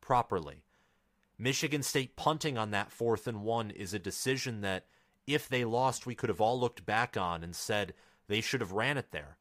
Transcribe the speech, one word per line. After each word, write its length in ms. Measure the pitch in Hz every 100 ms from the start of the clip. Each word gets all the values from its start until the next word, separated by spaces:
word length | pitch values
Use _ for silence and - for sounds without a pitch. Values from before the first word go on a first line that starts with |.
properly. 640 | - 127 - 95 73 - _ _ _ _ _ _ _ -
Michigan 460 | 120 135 156 147
State 320 | - 147 127 -
punting 420 | - 160 160 123
on 140 | 107
that 180 | 101 101
fourth 380 | - 117 110 -
and 140 | 110
one 280 | 104 117 107
is 240 | - 95
a 40 | 101
decision 600 | 92 - 127 131 127 110
that, 240 | 98 92 - _ _ _
if 240 | - 147 -
they 160 | 127
lost, 400 | 117 120 131 -
we 120 | 127 117
could 140 | 117
have 100 | 92
all 180 | 107 127
looked 260 | 120 -
back 320 | - 104 123 107
on 280 | 90 85
and 100 | 85
said 400 | 92 - 107 95 - - _ -
they 140 | 104
should 200 | - 131
have 120 | 101
ran 260 | 98 123 143
it 140 | -
there. 240 | 80 73 -